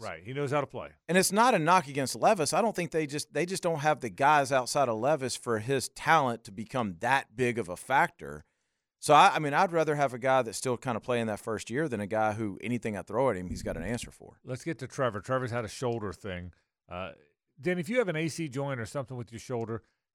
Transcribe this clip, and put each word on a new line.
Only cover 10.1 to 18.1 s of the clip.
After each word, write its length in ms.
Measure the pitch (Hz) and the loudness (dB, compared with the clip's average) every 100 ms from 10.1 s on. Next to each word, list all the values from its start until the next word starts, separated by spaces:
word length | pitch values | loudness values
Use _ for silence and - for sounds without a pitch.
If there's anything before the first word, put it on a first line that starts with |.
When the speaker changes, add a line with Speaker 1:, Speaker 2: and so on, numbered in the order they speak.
Speaker 2:
a 60 | 120 | 0
guy 240 | 131 131 | 2 2
that's 160 | 113 - | 2 -2
still 180 | 131 117 | -4 -2
kinda 220 | 131 110 | -2 -4
playing 280 | - 120 113 | -2 -2 0
that 100 | 101 | -4
first 320 | - 104 - | -6 -6 -4
year 160 | 120 160 | -4 -2
than 120 | 113 | -4
a 60 | 101 | -2
guy 240 | 107 107 | 0 0
who 260 | 107 107 92 | 0 -4 -6
anything 320 | 107 120 113 101 | -4 -4 -4 -8
I 60 | |
throw 280 | 85 104 135 | -4 0 0
at 60 | 95 | 0
him, 100 | 90 | -4
he's 160 | 85 | -6
got 140 | 107 87 | -6 -6
an 80 | |
answer 260 | 87 120 - | -4 -6 -8
for. 300 | - - - | -18 -20 -18
Speaker 1:
Let's 220 | - 127 | -12 -10
get 160 | 165 160 | -8 -10
to 80 | 127 | -8
Trevor. 320 | - 127 101 | -2 -2 -2
Trevor's 320 | - 131 127 | -4 -4 -2
had 120 | 120 | -4
a 40 | 107 | -6
shoulder 440 | - 127 117 104 | -6 -4 -4 -6
thing. 400 | 82 104 90 90 - _ _ - | -8 -10 -10 -12 -18 _ _ -14
Uh, 240 | 87 92 - 73 _ _ - | -10 -10 -14 _ _ _ -8
Dan, 180 | 147 180 | -4 -4
if 100 | 160 | -2
you 100 | 247 | 0
have 100 | |
an 80 | 196 | 0